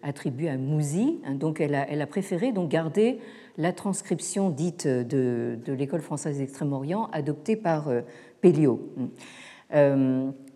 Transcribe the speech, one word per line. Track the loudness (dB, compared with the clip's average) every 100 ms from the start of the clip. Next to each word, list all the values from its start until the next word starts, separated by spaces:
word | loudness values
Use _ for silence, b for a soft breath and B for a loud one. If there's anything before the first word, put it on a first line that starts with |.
attribué | -8 -6 -6 -4 -2
à | -2
Mouzi, | 0 0 0 0 0 0 -4
hein. |
Donc, | -2 -2 0
elle | 0
a, | 0 0
elle | -2
a | -2
préféré | -4 -2 -2 0
donc | 0 0
garder | 0 0 2 2 0 B B B -2
la | -2
transcription | 0 -4 -4 -2 -4 -2 0 0
dite | 0 -2 0 0
de, | 0 2 2 2 0 -2 -4
de | -4
l'École | -4 -2 -2
française | -4 -6 -4 -4
d'Extrême-Orient | -6 -4 -2 -2 -2 -2 -2
adoptée | -4 -4 -4 -2 0
par, | 2 0 2
euh, | -2 -2 B B B
Pelliot. | 6 8 6 4 -2 -6 -6 -8 B B B B B
Euh, | 6 6 6 4 2 -2 -6 -16